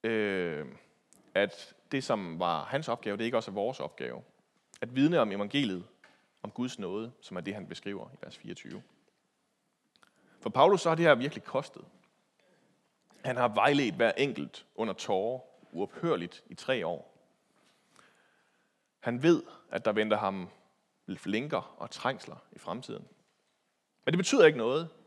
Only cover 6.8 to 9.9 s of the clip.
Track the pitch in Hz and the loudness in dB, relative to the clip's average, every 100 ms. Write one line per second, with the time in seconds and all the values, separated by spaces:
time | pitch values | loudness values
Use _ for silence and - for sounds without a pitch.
6.8 | 92 98 117 127 - 90 87 104 80 80 | -8 -6 -8 -14 -14 -10 -8 -10 -10 -12
7.8 | 101 98 - - - - - 90 - 90 | -10 -10 -12 -16 -18 -16 -16 -14 -14 -16
8.8 | - _ _ _ _ _ _ _ _ _ | -16 _ _ _ _ _ _ _ _ _
9.8 | _ | _